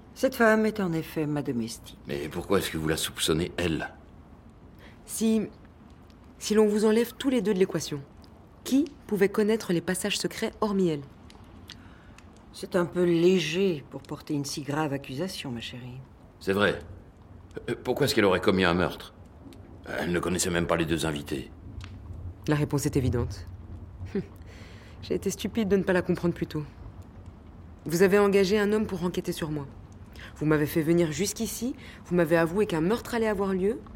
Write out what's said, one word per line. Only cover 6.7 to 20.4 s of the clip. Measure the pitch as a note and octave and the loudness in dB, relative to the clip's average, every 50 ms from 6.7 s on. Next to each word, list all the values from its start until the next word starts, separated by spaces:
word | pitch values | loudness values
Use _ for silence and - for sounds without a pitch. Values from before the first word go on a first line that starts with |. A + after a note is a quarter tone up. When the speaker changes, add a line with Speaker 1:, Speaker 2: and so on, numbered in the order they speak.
| G#3 G#3+ G#3 | 6 4 4
Speaker 3:
enlève | A3 G#3+ A3+ A#3+ - - | 6 6 4 4 2 -4
tous | - - C#4 | -2 0 2
les | B3+ A#3+ | 2 2
deux | F#3 G#3 | 2 2
de | G#3+ F3+ | 4 4
l'équation, | F#3+ F#3 - D#3+ - - D#3 C#3+ C3 - - - - - - - - - - - | 4 2 2 -4 -4 -4 -8 -8 -10 -14 -20 -20 -20 -20 -20 -20 -20 -20 -20 -12
qui | - - B3+ C#4 D#4 - - - - | -4 2 2 2 2 2 -4 -14 -6
pouvait | - G#3+ F#3 G3+ F#3+ | -4 2 4 4 4
connaître | G3+ A3 G#3+ G#3 A3 A3 - - | 4 2 2 2 2 0 2 0
les | F3+ E3 | 0 0
passages | E3+ - F#3 - - G#3 G3 - | 0 -2 -4 -2 -2 -2 -2 -2
secrets | - F3+ - - A3 A3+ - - | -2 -4 -4 -4 -6 -6 -2 -2
hormis | A3 G#3 G3+ G3 F#3+ E3+ | -2 0 2 2 2 2
elle ? | D#3 C#3+ C3+ - - - - - - - - - - - - - - - - - - - - - - - - - - - - - | 2 -2 -6 -12 -18 -20 -20 -20 -20 -20 -20 -20 -20 -20 -20 -18 -20 -20 -20 -20 -20 -20 -20 -20 -20 -20 -20 -20 -20 -20 -20 -20
Speaker 1:
C'est | - - G3 - - | -14 -14 -10 -2 0
un | F#3 F3 | 0 0
peu | - - F3 | 0 0 2
léger | F3+ F3 E3+ E3 E3+ F3+ F#3+ F#3 D#3 D3+ D#3+ F3+ G3+ F#3+ E3+ C#3+ C3 - | 2 4 4 6 6 6 6 6 2 0 0 2 2 2 0 -2 -6 -10
pour | - C#3 | -14 -14
porter | - - D#3 C#3+ - - D#3 | -10 -10 -12 -12 -6 -4 -2
une | C#3+ C#3 | -2 -2
si | - - D#3+ | -4 -6 -6
grave | C#3 C3+ C3+ D3+ D#3+ C#3+ | -4 -2 -2 0 0 -2
accusation, | C#3 C3+ C3+ - C3 C3+ F3 F#3+ - - - C#3+ | -2 -4 -6 -8 -6 -6 -6 -6 -6 -8 -8 -8
ma | A#2+ A#2 | -8 -8
chérie. | A2+ - - B2 A#2+ B2 B2 C3 C3+ - - - - - - - | -8 -10 -12 -12 -14 -12 -14 -14 -16 -18 -20 -20 -20 -20 -20 -8
Speaker 2:
C'est | - F#2+ | -2 0
vrai. | G2 G2+ G#2 F2+ - - - - - - - - - - - - - - - - - - - - | 2 4 4 4 2 0 -6 -14 -16 -18 -18 -20 -20 -20 -20 -20 -20 -20 -20 -14 -14 -10 -6 -6
Euh, | A#2 - | -6 -4
pourquoi | - B2+ A#2+ - C#3+ | -2 -4 0 2 2
est-ce | A#2+ - | 2 4
qu'elle | A2+ G#2 | 6 6
aurait | G2 F#2 F2 | 6 6 6
commis | F2+ G#2+ F#2+ F#2 F#2+ | 4 4 4 6 6
un | F2 E2+ | 6 6
meurtre ? | F2+ F2 D2 - - - - - - - - - - - - - - - - - - - | 4 2 2 0 -6 -14 -16 -18 -20 -20 -20 -20 -20 -20 -20 -18 -18 -20 -20 -20 -16 -12
Elle | - - - - E2+ | -8 -6 -4 -2 0
ne | F2 E2+ | 0 0
connaissait | D#2+ E2 F#2 F2 | 0 0 0 0